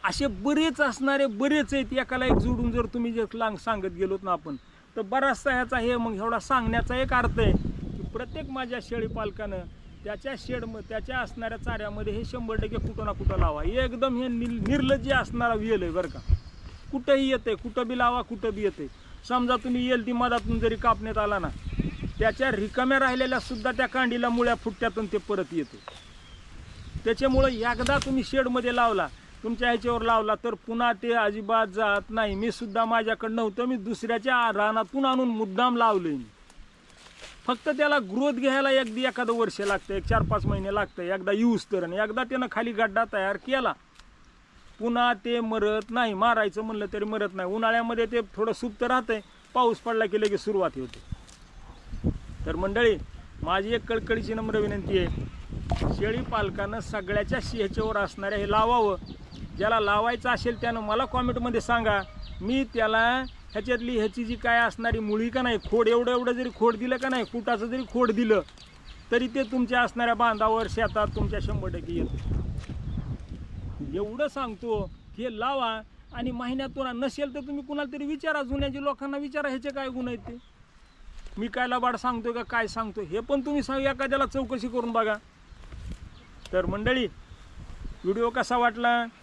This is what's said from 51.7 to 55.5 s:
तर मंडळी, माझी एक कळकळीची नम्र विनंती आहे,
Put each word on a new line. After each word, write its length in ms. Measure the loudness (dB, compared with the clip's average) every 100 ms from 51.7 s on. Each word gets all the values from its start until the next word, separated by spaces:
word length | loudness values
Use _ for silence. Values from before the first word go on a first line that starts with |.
| -18 -12 -4 -4 -4 -12 -8
तर 100 | -6
मंडळी, 400 | -2 0 4 4 4 -4 -14 -18 -8
माझी 300 | 0 0 2
एक 120 | -2
कळकळीची 480 | 0 -2 0 -2 0
नम्र 240 | -4 0 0
विनंती 400 | 0 -2 0 2
आहे, 260 | 2 -2 -6 -10 -10